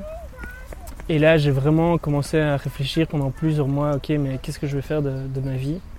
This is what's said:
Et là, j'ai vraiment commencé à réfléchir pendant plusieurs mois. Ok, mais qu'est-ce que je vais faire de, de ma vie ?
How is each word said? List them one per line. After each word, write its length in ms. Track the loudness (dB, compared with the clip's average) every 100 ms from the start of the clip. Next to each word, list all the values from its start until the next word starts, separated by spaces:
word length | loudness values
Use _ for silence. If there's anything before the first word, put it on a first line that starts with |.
| -6 -10 -14 -14 -14 -14 -14 -14 -12 -10 -2
Et 120 | 6
là, 180 | 6 8
j'ai 140 | 6
vraiment 480 | 4 4 4 4 2
commencé 400 | 0 -2 0 2
à 180 | 2 0
réfléchir 500 | -2 -6 -2 0 0
pendant 220 | 0 -2
plusieurs 380 | 0 0 2 2
mois. 280 | 2 0 0
Ok, 140 | 0
mais 300 | 0 0 -4
qu'est-ce 180 | -6 -6
que 80 | -4
je 80 | -4
vais 60 |
faire 220 | -2 -2
de, 240 | -2 -2 -4
de 120 | -4
ma 140 | -2
vie ? 260 | -2 -4 -4 -8